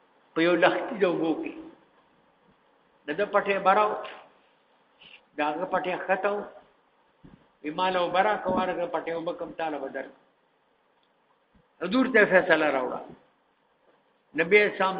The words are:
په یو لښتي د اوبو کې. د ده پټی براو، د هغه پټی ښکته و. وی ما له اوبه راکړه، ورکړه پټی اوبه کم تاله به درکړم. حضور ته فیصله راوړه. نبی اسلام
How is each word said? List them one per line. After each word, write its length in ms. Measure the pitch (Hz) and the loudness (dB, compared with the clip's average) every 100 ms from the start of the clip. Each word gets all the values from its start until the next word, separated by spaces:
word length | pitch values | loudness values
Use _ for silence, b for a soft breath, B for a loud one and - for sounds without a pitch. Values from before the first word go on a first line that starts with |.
| _ _ _ - | _ _ _ 0
په 60 | |
یو 140 | 170 175 | 2 4
لښتي 400 | 180 - - 214 | 4 2 -6 -2
د 20 | 190 | 0
اوبو 260 | 156 165 147 | 0 -2 -2
کې. 100 | - - - - _ _ _ _ _ _ _ _ _ _ _ _ 147 | -6 -12 -18 -20 _ _ _ _ _ _ _ _ _ _ _ _ -10
د 20 | 156 | -4
ده 80 | 202 | 0
پټی 240 | 202 190 196 180 | 0 0 0 4
براو، 260 | 202 214 - - - - _ _ _ _ _ _ _ b b _ - | 4 4 -2 -10 -16 -20 _ _ _ _ _ _ _ b b _ -4
د 20 | |
هغه 240 | 151 151 185 | -4 -4 -4
پټی 200 | 185 180 175 | -2 -2 -6
ښکته 300 | - 190 202 | -2 0 0
و. 80 | 208 202 - - _ _ _ _ _ - - _ _ | -4 -8 -16 -20 _ _ _ _ _ -20 -20 _ _
وی 80 | 151 165 | -10 -2
ما 100 | 185 | -2
له 100 | 185 | 0
اوبه 220 | 175 175 | 0 2
راکړه، 300 | 208 202 185 185 | 2 0 -2 -2
ورکړه 360 | 185 170 170 160 | -2 -4 -4 -4
پټی 160 | 165 | -4
اوبه 220 | 165 165 160 | -6 -6 -8
کم 100 | 160 - | -12 -8
تاله 180 | 160 147 | -6 -6
به 120 | 135 127 | -8 -10
درکړم. 240 | - - _ _ _ _ _ _ _ _ _ _ _ _ _ _ _ _ | -12 -16 _ _ _ _ _ _ _ _ _ _ _ _ _ _ _ _
حضور 240 | 170 240 262 | -2 0 2
ته 120 | 226 202 | 4 6
فیصله 420 | 180 170 160 151 | 6 4 2 2
راوړه. 300 | 139 127 123 - - _ _ _ _ _ _ _ _ _ _ _ 147 | 0 -2 -6 -12 -20 _ _ _ _ _ _ _ _ _ _ _ -4
نبی 220 | 170 208 | 4 6
اسلام 340 | 208 - 190 180 | 4 2 -2 0